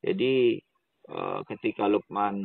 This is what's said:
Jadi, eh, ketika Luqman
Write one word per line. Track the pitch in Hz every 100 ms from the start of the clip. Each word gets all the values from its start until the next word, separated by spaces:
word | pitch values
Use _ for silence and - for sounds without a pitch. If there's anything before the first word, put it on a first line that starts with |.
Jadi, | 101 98 123 131 120 110 _ _ _ _ -
eh, | - 50 50 -
ketika | 104 113 - 104
Luqman | 104 - 98 104 101